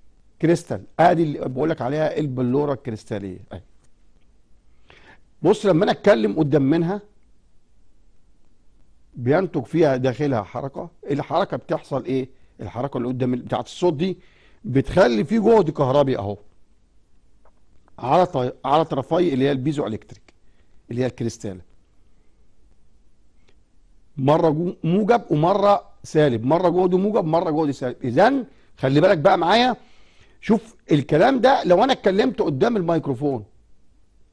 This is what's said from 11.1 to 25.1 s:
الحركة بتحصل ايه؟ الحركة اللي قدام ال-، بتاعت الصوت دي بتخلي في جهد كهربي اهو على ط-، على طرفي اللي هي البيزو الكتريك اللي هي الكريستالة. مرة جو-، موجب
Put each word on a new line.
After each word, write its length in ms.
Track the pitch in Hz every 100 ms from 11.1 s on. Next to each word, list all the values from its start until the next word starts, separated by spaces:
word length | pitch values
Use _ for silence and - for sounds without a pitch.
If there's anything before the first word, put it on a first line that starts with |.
الحركة 460 | 143 - 160 196 131
بتحصل 480 | - 156 - 135 113
ايه؟ 240 | 131 131 - - -
الحركة 360 | 107 113 135 127
اللي 100 | 120
قدام 260 | 127 123
ال-، 80 | 123
بتاعت 240 | - 120 -
الصوت 280 | - 175
دي 240 | 143 185 180 - _ _ _ -
بتخلي 580 | 127 - 180 233 220
في 160 | 175 226
جهد 300 | 208 220 160
كهربي 480 | 151 131 143 135 123
اهو 200 | 101 101 - _ - _ _ _ _ - _ - - _ - - _ -
على 260 | 120 165 185
ط-، 300 | 135 123 - 131
على 200 | 151 160
طرفي 480 | 135 - 165 175
اللي 120 | 131 139
هي 60 |
البيزو 360 | 135 135 147 107
الكتريك 460 | 107 - - - _ - _ _ - -
اللي 100 | 120
هي 40 | 127
الكريستالة. 560 | 123 113 - 107 90 - - _ _ - - - _ - - - - - - - - - _ - - _ - _ - - 147
مرة 320 | 135 160 165
جو-، 260 | 151 175 -
موجب 380 | 160 190 202